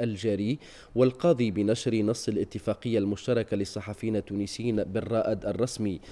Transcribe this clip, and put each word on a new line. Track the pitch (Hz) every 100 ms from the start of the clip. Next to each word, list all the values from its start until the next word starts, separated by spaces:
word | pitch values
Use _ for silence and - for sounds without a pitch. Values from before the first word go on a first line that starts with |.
الجاري، | 120 98 110 98 104 147 - - -
والقاضي | 113 127 123 175 131 117
بنشر | 95 104 117 127 110
نص | 104 120 -
الاتفاقية | 90 98 107 - 104 120 113
المشتركة | 101 101 - 117 107 104
للصحفيين | 98 107 104 104 113 107
التونسيين | - 101 101 - 117 107
بالرائد | 92 110 - 113 107 104 104
الرسمي، | 95 123 - 107 87 -